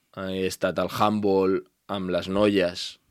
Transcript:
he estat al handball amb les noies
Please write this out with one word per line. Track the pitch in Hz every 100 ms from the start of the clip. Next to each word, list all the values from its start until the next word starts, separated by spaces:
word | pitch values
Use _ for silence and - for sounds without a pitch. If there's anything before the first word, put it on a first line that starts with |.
| _ -
he | 95 95 92
estat | - 92 82
al | 90
handball | - 107 107 101 95 95 92 - _ -
amb | 98 90
les | 87 90
noies | 98 104 98 87 87 - - _